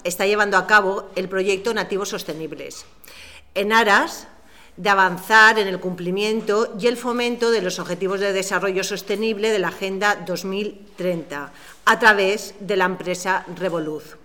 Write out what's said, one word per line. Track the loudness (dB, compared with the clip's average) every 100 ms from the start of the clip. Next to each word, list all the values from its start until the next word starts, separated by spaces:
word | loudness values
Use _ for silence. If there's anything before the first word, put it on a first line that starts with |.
está | -8 -2 0
llevando | 2 2 2
a | 4
cabo | 4 4 -2 -6 -8
el | -4
proyecto | -2 0 0 0
Nativos | -2 -2 -4 -4
Sostenibles, | -8 -8 -10 -10 -12 -14 -16 -20 -20 -20 -20 -20 -20 -10 -4
en | 2
aras | 4 6 4 2 -6 -16 -20 -20 -20 -20 -6
de | 0
avanzar | 4 4 0 2 8 8 6
en | 0
el | -2
cumplimiento | -6 -6 -4 -2 0 -2 0 0 0 0
y | -2
el | 0
fomento | -4 -2 -2 0 2
de | 2
los | 0 -6
Objetivos | -6 -4 -2 -2
de | 0
Desarrollo | -2 -2 -2 0 -2
Sostenible | -4 -6 -6 -2 -2 -2 0
de | 0
la | -2
Agenda | -4 -6 -2 0 -2 -4
dos | -6 -6
mil | -6 -6 -10 -20 -6
treinta, | -4 -4 -6 -10 -12 -16 -20 -4 2
a | 6
través | 6 6 4 0 -6 -12
de | -4 0
la | 0
empresa | -2 -6 -4 -2 -2 -4 -6
Revoluz. | -4 -2 -4 -8 -12 -20